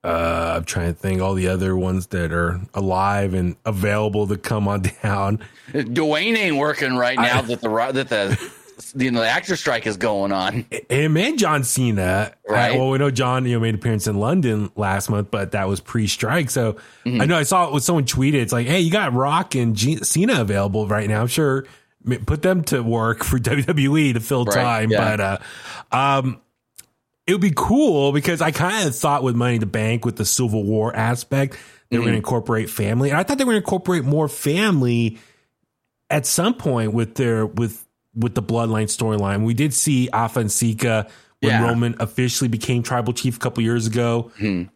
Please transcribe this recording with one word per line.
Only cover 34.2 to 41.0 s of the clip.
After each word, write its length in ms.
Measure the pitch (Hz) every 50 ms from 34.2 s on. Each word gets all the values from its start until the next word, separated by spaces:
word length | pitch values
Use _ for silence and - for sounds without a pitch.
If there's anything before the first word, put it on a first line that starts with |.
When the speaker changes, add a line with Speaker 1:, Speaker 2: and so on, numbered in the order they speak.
| 156 143
Speaker 1:
family 880 | - - - 143 147 180 208 214 185 151 127 120 120 120 117 113 110 - - _ _ _ _ _ _ _ _ _ _ _ _ _ _ _ _ _
at 160 | 156 151 139
some 280 | - - - 170 214 247
point 380 | - - 151 131 120 113 107 104
with 220 | 117 113 107 -
their, 300 | - 135 120 113 110 110
with 400 | 107 - 92 117 110 - - - _ _ _ _ _ _
with 200 | 113 110 120 101
the 80 | - 107
Bloodline 420 | - 113 117 117 113 110 107 110
storyline. 580 | 104 - - 120 110 110 104 101 98 101 101 107
We 80 | 113 117
did 200 | 113 147 156 123
see 360 | - - - 143 127 123 123
Afa 280 | - - 117 113 - 127
and 100 | 117 104
Sika 560 | - - 123 117 110 110 - 120 113 110